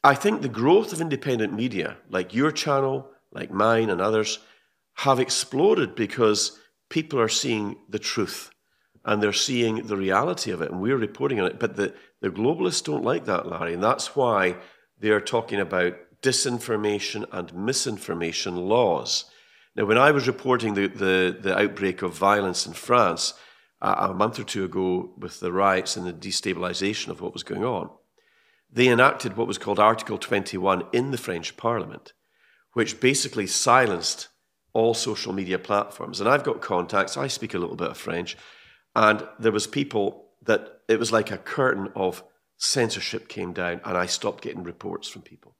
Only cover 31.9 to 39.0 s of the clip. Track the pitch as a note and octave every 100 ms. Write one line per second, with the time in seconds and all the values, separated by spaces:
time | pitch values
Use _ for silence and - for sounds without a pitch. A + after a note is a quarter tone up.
31.9 | - - _ _ _ _ _ _ A#2+ G#2+
32.9 | F#2 C3 C#3 C3+ A2+ F#2+ - - B2+ A#2
33.9 | E2+ - - - _ _ _ _ A2+ A2+
34.9 | A2+ B2 G2+ G#2 G2 F2+ F#2 - G2+ -
35.9 | - - F#2+ G#2+ C#3 C3+ - - F2+ F2
36.9 | G2 F#2+ C#3 C#3 - A2 F#2 F2 - F2
37.9 | - - E2+ F2+ - - - - _ _
38.9 | -